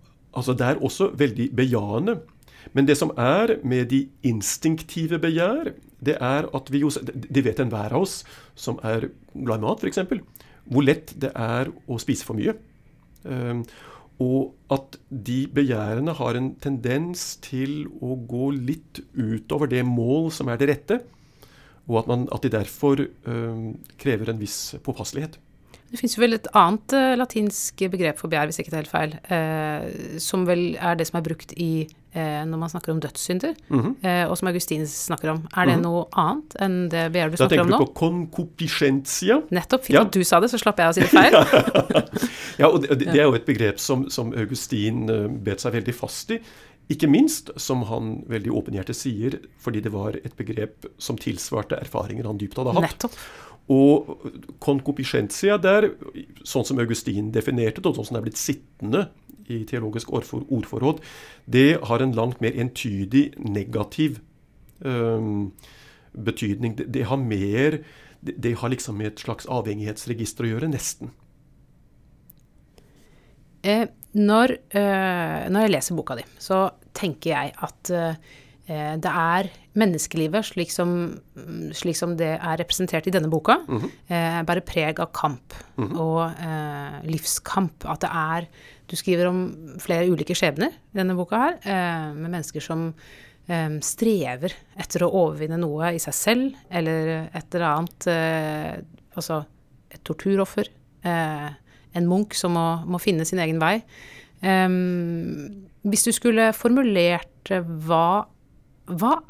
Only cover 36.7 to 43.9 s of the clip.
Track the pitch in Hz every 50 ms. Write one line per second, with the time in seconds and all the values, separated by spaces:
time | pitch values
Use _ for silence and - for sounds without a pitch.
36.7 | 185 180 180 165 165 170 165 160 165 180 160 156 165 170 175 - 165 147 - 175
37.7 | 208 262 143 - - - 165 170 175 175 160 165 - - 165 - - - 165 143
38.7 | - - 151 135 135 139 135 - - - 185 196 240 311 - - 185 175 - -
39.7 | 262 254 - - 277 277 220 196 - 190 175 - 175 170 208 240 247 220 - 214
40.7 | 202 - 170 165 165 190 170 - - 196 202 285 - 165 135 - - 139 - -
41.7 | - 135 - - - 156 - - - - - - - - - - - - 139 156
42.7 | 175 151 143 139 143 127 143 139 135 143 151 139 120 117 - - - 107 113 101
43.7 | - - - -